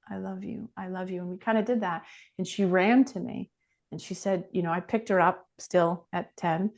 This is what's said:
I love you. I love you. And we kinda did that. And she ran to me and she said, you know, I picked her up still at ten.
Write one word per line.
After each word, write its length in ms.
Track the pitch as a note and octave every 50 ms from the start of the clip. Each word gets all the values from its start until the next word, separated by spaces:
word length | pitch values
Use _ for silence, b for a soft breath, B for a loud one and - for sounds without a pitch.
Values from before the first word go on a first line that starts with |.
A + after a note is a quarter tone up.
| _ -
I 100 | G3 F#3+
love 260 | F#3+ F#3+ F#3+ F#3 G3
you. 240 | - A3 G#3+ A3 - _
I 120 | - F#3+ F#3
love 220 | F#3 F#3 F#3 F#3
you. 100 | F#3+ F3
And 100 | F3+ F3+
we 80 | F3+ F#3
kinda 240 | - A#3 A3 A3
did 180 | G#3 A3 B3 A#3
that. 240 | G#3 F3+ E3+ E3 B B B B B B B -
And 80 | F#3
she 180 | - - - G3+
ran 400 | F#3 F3+ F#3 F3+ G#3 A#3+ B3+ C4
to 140 | C4 - F#3
me 300 | - - - - F#3 _ _ _ _ _ _ _ _ _
and 100 | - D#3+
she 140 | - - F#3
said, 320 | - - G3 G3 F3+ F3+ -
you 100 | - F3+
know, 100 | E3+ E3+
I 80 | E3 F3+
picked 280 | F3 - - A3 A3 -
her 120 | G3+ F#3
up 280 | E3+ F3 F#3 - - _ _ _
still 480 | - - - F3+ E3+ E3+ F3 E3+ _ _
at 240 | - F3+ D#3+ - _
ten. 340 | - - E3+ D#3+ E3 F#3+ G#3+ -